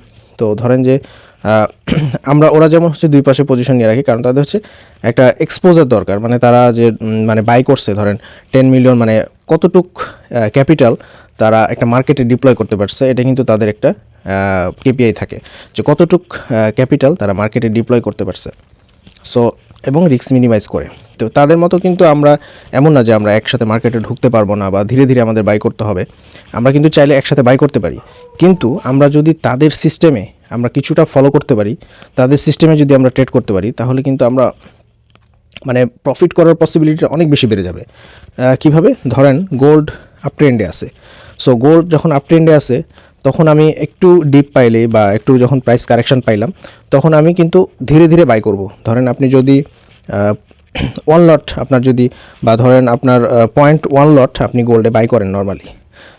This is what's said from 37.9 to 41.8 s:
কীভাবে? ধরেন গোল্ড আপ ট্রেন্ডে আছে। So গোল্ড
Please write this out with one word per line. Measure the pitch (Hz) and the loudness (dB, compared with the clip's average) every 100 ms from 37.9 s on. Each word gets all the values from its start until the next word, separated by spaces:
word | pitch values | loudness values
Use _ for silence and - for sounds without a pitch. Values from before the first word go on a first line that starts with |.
| _ - - - - 127 131 | _ -20 -20 -20 -4 -2 0
কীভাবে? | 156 156 202 254 131 | 2 2 2 0 -2
ধরেন | 113 139 135 190 | 2 2 2 -2
গোল্ড | 131 139 151 151 - - _ | 0 2 2 0 -8 -20 _
আপ | 190 - | -12 -2
ট্রেন্ডে | 147 120 87 | 0 0 -4
আছে। | - - - - - - - | -8 -14 -16 -20 -20 -20 -6
So | - | -2
গোল্ড | 123 135 165 | 2 4 2